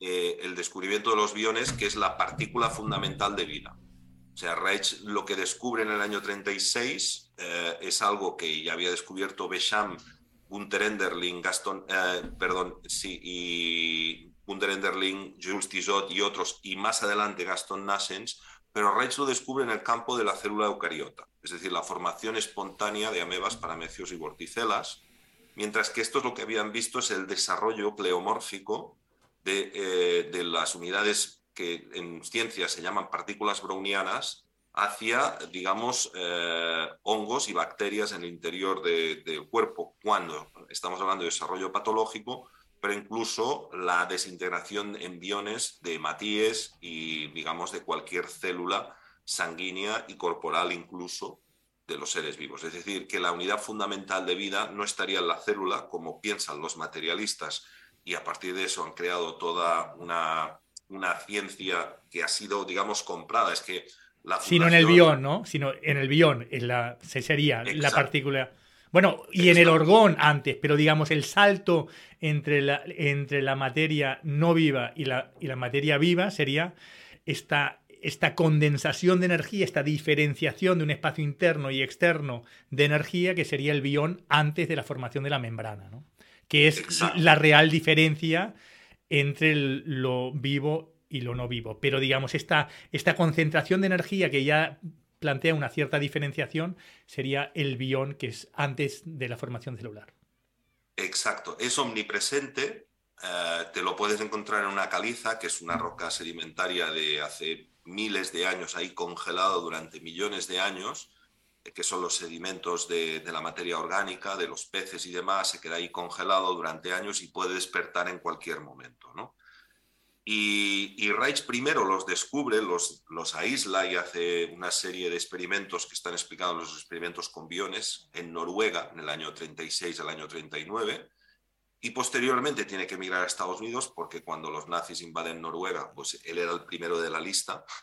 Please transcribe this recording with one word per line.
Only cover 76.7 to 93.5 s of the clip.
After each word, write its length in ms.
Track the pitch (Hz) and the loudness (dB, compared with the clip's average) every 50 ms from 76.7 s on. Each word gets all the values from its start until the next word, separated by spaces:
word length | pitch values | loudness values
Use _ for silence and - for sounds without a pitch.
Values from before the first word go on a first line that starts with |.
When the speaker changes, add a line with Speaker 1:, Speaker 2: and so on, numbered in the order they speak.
| - - - - - - - - - - - | -4 -12 -20 -20 -20 -20 -20 -20 -20 -14 -6
Speaker 2:
esta, 560 | - 147 - - - 156 143 143 139 - - _ _ | -6 -4 -4 -2 0 2 2 2 0 -2 -8 _ _
esta 460 | - - - 156 143 - - 156 156 | -18 -8 -6 -6 -4 0 0 0 4
condensación 880 | - 165 156 156 151 151 147 143 131 - 156 - - - 175 185 180 | 4 6 6 6 8 6 6 4 4 2 0 0 4 6 6 6 6
de 60 | 180 | 6
energía, 380 | 180 175 160 151 - - 202 185 | 4 2 2 0 -2 0 0 0
esta 180 | - - 151 139 | 2 2 0 2
diferenciación 960 | 147 151 151 151 156 151 143 151 147 139 - 160 147 156 - 185 185 180 170 | 2 0 0 4 4 4 6 6 4 2 2 0 -2 0 2 4 4 4 4
de 60 | 156 | 4
un 60 | 151 | 2
espacio 340 | 147 - - 151 - - 151 | 0 2 2 0 0 2 -2
interno 460 | 143 139 - 180 170 160 147 143 135 | -2 0 4 4 4 4 4 0 -2
y 120 | 135 135 135 | 0 0 0
externo 600 | 131 - - 175 170 165 156 143 139 123 117 - - - - - - | -2 0 4 4 4 4 4 0 -4 -6 -6 -8 -14 -20 -20 -14 -6
de 140 | 139 131 147 | 4 6 6
energía 500 | 147 147 151 151 - - 175 175 180 185 | 6 6 4 2 2 2 2 4 4 4
que 120 | 175 170 | 2 0
sería 260 | 165 156 135 139 147 147 | 0 0 0 2 2 2
el 80 | 143 | 2
bión 460 | 131 143 143 147 147 160 180 - - - | 2 2 2 4 2 2 0 -2 0 4
antes 400 | 147 147 151 147 151 - 170 165 | 6 6 6 4 2 0 0 2
de 80 | 165 | 2
la 60 | 139 - | 0 0
formación 420 | - 143 127 127 117 - 143 135 | -2 -4 -6 -6 -4 -4 -4 -2
de 60 | 143 | 0
la 80 | 147 135 | 0 0
membrana, 500 | 123 113 113 113 110 110 104 101 98 98 | -2 -2 -6 -6 -6 -6 -8 -8 -12 -14
¿no? 160 | 104 123 147 _ _ _ - - - _ _ | -16 -18 -18 _ _ _ -20 -20 -20 _ _
Que 220 | - - 147 147 156 | 2 6 8 8 8
es 120 | 151 - | 8 4
Speaker 1:
Exacto. 380 | - - 170 - - - - 180 | -2 -4 -2 2 2 2 4 6
Speaker 2:
la 160 | 160 165 156 | 10 10 10
real 360 | 151 147 156 147 147 160 160 | 10 10 10 10 10 10 10
diferencia 840 | 151 165 156 156 156 156 160 160 151 151 - 160 156 165 190 233 - - - - - - - - - _ _ - | 8 4 4 6 6 8 8 6 6 2 0 2 2 2 0 -2 -6 -14 -20 -20 -20 -20 -20 -20 -20 _ _ 0
entre 440 | - 143 143 143 139 - 160 156 151 | 2 2 2 2 0 4 4 4 6
el, 320 | 147 139 135 131 143 - | 6 4 2 0 -2 -2
lo 460 | 160 143 131 127 127 127 127 127 127 135 | -2 -2 0 2 2 2 0 0 -2 -4
vivo 580 | 147 120 139 143 139 135 151 151 160 160 - _ _ _ - | -4 -2 0 0 0 2 0 -2 -2 -4 -8 _ _ _ -8
y 140 | 156 131 120 | -6 -6 -4
lo 120 | 120 120 | -4 -4
no 140 | 127 123 120 | -4 -4 -4
vivo. 320 | 123 117 117 113 107 - | -4 -4 -6 -6 -8 -2
Pero, 180 | - 131 127 135 | 0 2 2 2
digamos, 360 | 135 131 135 131 135 127 - | 2 2 2 2 0 0 -2
esta, 340 | 156 - - 170 151 147 - - - - - | -4 0 2 4 4 2 2 -4 -20 -16 -6
esta 260 | - 151 - 180 165 | -4 0 2 2 4
concentración 640 | - 170 160 151 160 160 151 | 6 4 4 6 4 4 4